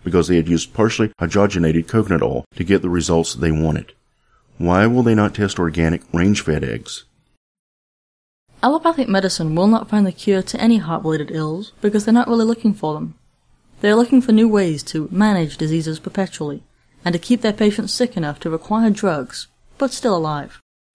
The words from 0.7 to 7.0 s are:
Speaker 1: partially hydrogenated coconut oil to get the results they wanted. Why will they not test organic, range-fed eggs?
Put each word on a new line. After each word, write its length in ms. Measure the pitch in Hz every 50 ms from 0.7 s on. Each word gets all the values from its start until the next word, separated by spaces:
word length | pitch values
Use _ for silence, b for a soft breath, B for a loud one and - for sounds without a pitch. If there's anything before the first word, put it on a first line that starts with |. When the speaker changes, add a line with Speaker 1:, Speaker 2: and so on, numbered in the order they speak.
Speaker 1:
partially 360 | - - 107 113 - - 113 104 _ _
hydrogenated 680 | 87 82 80 101 101 101 95 90 85 80 80 82 82 -
coconut 340 | - 113 104 95 90 78
oil 220 | - 57 65 64 - _ _
to 80 | -
get 180 | 87 85 98 92
the 80 | - 90
results 460 | 87 87 82 85 85 82 82 - -
they 160 | 60 80 82
wanted. 420 | 78 78 80 80 76 - - - _ _ _ _ _ _ _ _ _ _ _ _ _ -
Why 280 | 90 87 87 92 104
will 160 | 113 120 127
they 140 | 120 117 113
not 180 | 107 104 98 -
test 240 | - 104 95 - -
organic, 440 | 90 82 73 82 82 80 82 76 - _
range-fed 500 | - 85 87 101 104 101 - - 76 -
eggs? 400 | - 64 57 58 - - - -